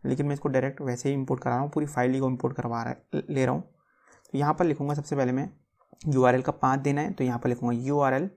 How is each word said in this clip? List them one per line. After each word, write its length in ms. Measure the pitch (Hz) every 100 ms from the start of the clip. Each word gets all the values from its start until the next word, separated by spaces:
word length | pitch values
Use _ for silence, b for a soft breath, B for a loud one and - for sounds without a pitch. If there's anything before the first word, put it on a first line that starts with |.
| 131
लेकिन 200 | 131 143
मैं 80 |
इसको 140 | 139 143
डायरेक्ट 320 | 131 131 135
वैसे 280 | 139 120 139
ही 60 |
इंपोर्ट 280 | 139 131 127
करा 120 | 123
रहा 80 | 120
हूँ, 80 | 143
पूरी 160 | 156 147
फाइल 260 | 143 123
ही 80 | 131
को 80 | 131
इंपोर्ट 280 | 127 - 139
करवा 260 | 120 117
रहा, 400 | 117 131 _ 156 -
ले 140 | 143
रहा 100 | 127
हूँ। 80 | 143 - _ b b b b b
तो 60 | 135
यहाँ 160 | 143
पर 100 | 151
लिखूँगा 300 | 170 147 143
सबसे 220 | 147 143 139
पहले 160 | 127
मैं 180 | 127 151 - _ _ _ - 156
यूआरएल 340 | 131 127 123
का 100 | -
पाथ 240 | - 135 135
देना 220 | 139 143
है, 120 | 160
तो 120 | -
यहाँ 140 | 127 120
पर 100 | 123
लिखूँगा 280 | 123 120 120
यूआरएल 520 | 127 147 139 131 190